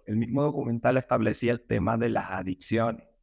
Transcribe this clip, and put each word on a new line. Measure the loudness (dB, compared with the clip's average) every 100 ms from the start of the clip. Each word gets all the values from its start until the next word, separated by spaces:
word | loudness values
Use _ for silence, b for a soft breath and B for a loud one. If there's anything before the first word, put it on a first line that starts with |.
| -4
el | -2
mismo | 0 0
documental | 0 0 -2 0 2 2
establecía | 2 0 2 0 0
el | -2
tema | 0 0 2 0
de | 0
las | 0 -2
adicciones. | -4 -4 -6 -2 0 0 -2 -12 _